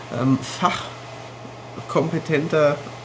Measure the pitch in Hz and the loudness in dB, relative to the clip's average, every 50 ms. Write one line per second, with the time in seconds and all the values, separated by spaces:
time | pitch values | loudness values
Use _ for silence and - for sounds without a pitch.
0 | - - - - 123 135 131 131 - - - - 170 190 - - - - - - | -10 -6 -2 2 4 4 4 4 2 -4 -2 0 2 2 2 0 -4 -8 -10 -12
1 | - - - - - - - - - - - - - - - - - - - 156 | -14 -14 -14 -14 -14 -14 -14 -14 -14 -14 -14 -14 -14 -12 -12 -12 -8 0 2 2
2 | 139 165 170 156 - - 156 143 160 165 - 156 147 143 143 - - - - - | 2 4 0 -2 0 2 2 2 2 4 4 6 6 6 4 2 -4 -10 -12 -10
3 | - | -2